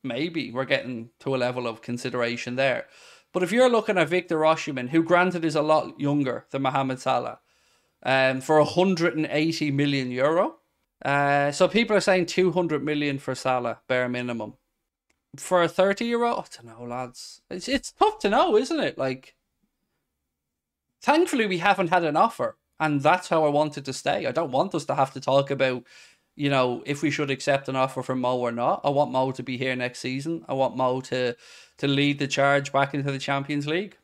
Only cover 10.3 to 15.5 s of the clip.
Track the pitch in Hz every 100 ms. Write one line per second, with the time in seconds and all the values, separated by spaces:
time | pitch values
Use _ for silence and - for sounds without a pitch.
10.3 | 165 226 - _ _ _ _ - 139 143
11.3 | 143 143 143 180 214 233 208 190 185 175
12.3 | - 185 165 175 151 139 151 147 139 -
13.3 | 127 131 127 120 113 _ 127 123 123 123
14.3 | 120 110 - _ _ _ _ _ _ _
15.3 | 135 -